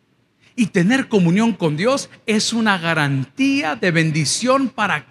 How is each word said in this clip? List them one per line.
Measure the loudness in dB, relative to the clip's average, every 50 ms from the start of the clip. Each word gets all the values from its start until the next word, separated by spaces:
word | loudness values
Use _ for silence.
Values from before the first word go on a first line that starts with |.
| _ _ _ _ _ _ _ _ _ _ _
Y | -2 -2
tener | 0 0 2 2 2 2 0 0
comunión | 0 2 2 4 4 2 2 2 0 0
con | 0 -2 -2 -2
Dios | 0 0 0 -2 -2 -4 -8 -16 -10 _
es | -2 -2 0 0 -2
una | -2 0 0 0 0 0
garantía | 0 -2 0 0 0 0 0 -2 -4 -4 _ -2 0 0 0 0 -2 -4 -4
de | -2 -2 0
bendición | 2 2 2 0 0 -2 -2 -2 -2 -2 0 0 0 0 0 -2
para | -4 -4 -2 -2 -2 -4 -6 _